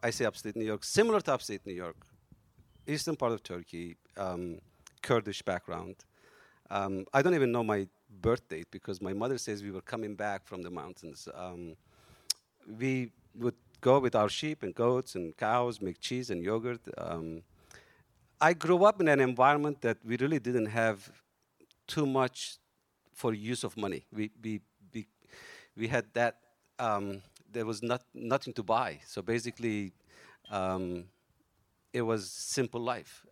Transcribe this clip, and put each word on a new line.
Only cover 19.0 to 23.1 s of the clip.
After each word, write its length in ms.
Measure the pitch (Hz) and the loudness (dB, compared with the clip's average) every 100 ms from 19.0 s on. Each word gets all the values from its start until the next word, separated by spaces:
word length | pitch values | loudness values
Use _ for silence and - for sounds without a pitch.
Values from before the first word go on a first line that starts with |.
in 60 | 165 | 6
an 120 | 139 | 6
environment 640 | 127 120 131 147 147 139 | 6 8 8 8 2 0
that 160 | 117 110 | 0 0
we 140 | 113 117 | -2 0
really 220 | 139 156 | 2 0
didn't 260 | 117 123 | 0 0
have 480 | 107 113 113 101 - - _ _ _ _ _ _ - | 0 2 2 0 -6 -20 _ _ _ _ _ _ -6
too 200 | 156 143 | -2 2
much 500 | 131 127 - - - _ _ _ _ _ | 2 0 -2 -12 -12 _ _ _ _ _